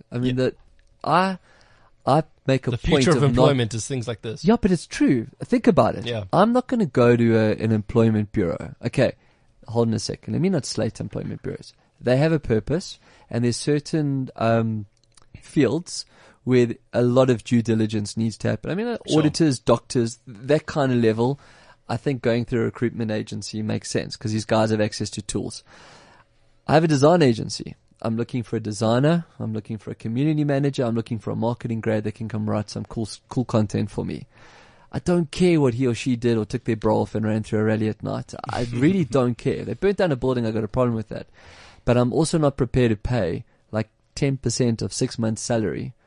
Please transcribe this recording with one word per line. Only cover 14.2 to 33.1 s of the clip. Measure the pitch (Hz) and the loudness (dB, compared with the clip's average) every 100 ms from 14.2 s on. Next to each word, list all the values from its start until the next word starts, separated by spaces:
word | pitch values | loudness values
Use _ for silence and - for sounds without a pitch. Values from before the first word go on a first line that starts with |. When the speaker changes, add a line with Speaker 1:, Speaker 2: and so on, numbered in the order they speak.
| 131 - | -6 -2
Speaker 1:
um, | 113 113 113 110 101 _ _ _ _ - | 0 2 0 -4 -8 _ _ _ _ -20
fields | - 156 117 156 - - - _ - _ | -4 0 2 0 -6 -14 -14 _ -20 _
where | 123 123 117 - _ | 2 2 2 -2 _
a | 117 | 0
lot | 123 123 131 | 2 4 4
of | 113 | 2
due | - 120 | 2 0
diligence | 113 110 110 107 104 - | 2 0 0 -2 -4 -4
needs | 113 - | -4 -2
to | 117 | -4
happen. | 110 - | -4 -4
I | |
mean, | 196 240 | -6 -4
uh, | 226 - | -6 0
Speaker 2:
Sure. | 151 | 2
Speaker 1:
auditors, | 151 - 160 127 | 2 2 2 2
doctors, | - 113 - 123 117 - - | 2 0 2 -2 -2 -4 -18
that | 104 131 151 - | -10 0 0 0
kind | 160 131 | -2 2
of | 123 | 4
level. | 113 110 123 143 - - - _ - | 2 2 0 -2 -10 -20 -20 _ -8
I | 117 | -4
think | 151 127 | -4 -2
going | 120 117 113 | 0 0 0
through | 123 | -2
a | |
recruitment | 113 - 117 - 110 | -2 -2 -4 -2 -4
agency | 107 110 107 - 110 | -4 -6 -10 -8 -6
makes | 107 107 - | -4 -4 -4
sense | 107 - - | -6 -6 -8
'cause | 107 | -4
these | 107 - | -4 0
guys | 110 110 | 2 2
have | 110 | 2
access | 104 - 107 | 0 -2 -8
to | - | -8
tools. | - 101 - - - - - - - - _ _ _ _ - | -8 -6 -6 -12 -20 -20 -20 -20 -20 -20 _ _ _ _ 2
I | |
have | 147 | 2
a | 165 | 4
design | 143 143 175 | 4 6 6
agency. | 135 107 101 - - - _ _ | 4 2 -4 -10 -12 -16 _ _
I'm | - 113 | -6 -4
looking | 117 127 | -4 -6
for | 110 113 | -4 -6
a | |
designer. | 107 104 110 120 147 170 165 - | -4 -2 2 4 4 2 -2 -10
I'm | 113 | -8
looking | 107 - 110 | -8 -8 -12
for | - | -10
a | |
community | 113 113 113 151 151 | -10 -6 -2 0 0
manager. | 147 139 143 135 | 0 0 0 0
I'm | 120 | -2
looking | 113 - 113 | -2 -4 -6
for | 110 | -6
a | 107 | -2
marketing | 113 120 120 113 | -2 -2 -6 -4
grad | 110 107 | -2 -2
that | 107 | -4
can | - 110 | -8 -8
come | 110 107 | -6 -4
write | 107 107 | -4 -4
some | 107 | -10
cool, | 107 - | -8 -6
s-, | 110 | -8